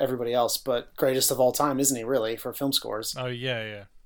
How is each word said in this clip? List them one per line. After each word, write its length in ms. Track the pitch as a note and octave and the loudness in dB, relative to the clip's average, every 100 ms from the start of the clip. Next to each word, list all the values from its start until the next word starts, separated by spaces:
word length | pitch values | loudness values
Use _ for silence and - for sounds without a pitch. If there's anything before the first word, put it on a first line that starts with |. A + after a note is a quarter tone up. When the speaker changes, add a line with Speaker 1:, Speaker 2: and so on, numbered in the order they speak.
Speaker 1:
everybody 320 | C3 B2+ A#2+ | 0 0 0
else, 240 | A#2+ A#2 - | 2 2 0
but 400 | - A#2+ - - | -2 -2 -4 0
greatest 340 | C3+ C3 B2+ | 2 4 2
of 80 | C3 | 4
all 140 | B2+ | 4
time, 260 | A#2+ D3 C3 | 4 2 2
isn't 180 | C#3 B2+ | 2 0
he, 60 | A2+ | 0
really, 320 | C3+ A2 A2+ | 0 0 -4
for 180 | B2 A#2 | -8 -4
film 180 | C#3 | -2
scores? 420 | C3+ A#2 G#2+ A2+ - | -2 -2 -6 -6 -6
Speaker 2:
Oh, 80 | B2+ | -6
yeah, 360 | B2 C3 A#2 A2 | -4 -4 -4 -6
yeah. 200 | G#2 G2+ - | -10 -14 -20